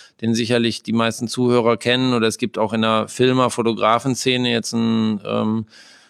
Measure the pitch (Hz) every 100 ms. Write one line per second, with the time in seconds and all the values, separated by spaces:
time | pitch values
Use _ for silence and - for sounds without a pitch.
0 | - _ 113 113 113 120 117 104 - 113
1 | 113 110 113 - 123 123 113 113 120 123
2 | 131 123 110 101 110 - 107 113 110 110
3 | 107 - 127 127 123 - 113 104 107 117
4 | 135 120 135 127 123 117 - 117 113 113
5 | 110 104 107 113 110 110 107 - - -
6 | _